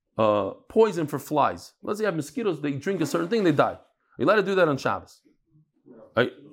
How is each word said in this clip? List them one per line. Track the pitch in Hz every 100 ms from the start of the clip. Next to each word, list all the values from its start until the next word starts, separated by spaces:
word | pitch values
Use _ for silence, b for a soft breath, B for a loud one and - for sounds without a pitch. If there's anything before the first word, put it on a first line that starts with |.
| _ -
uh, | 110 104 98 - -
poison | 220 220 170 151
for | 143
flies? | - 151 120 87 - _
Let's | - 208
say |
you | 214
have | 165
mosquitoes, | 143 - 214 156
they | 147
drink | 139 190 190
a | 151
certain | 170 170
thing, | 226
they | 180
die. | 143 113
Are | 90 _ _ _ -
you |
allowed | 139 214
to |
do | 190 190
that | 165
on | 135
Shabbos? | 123 95 - _ _ _ _ _ _ _ - - - 120
Are, | 123 - -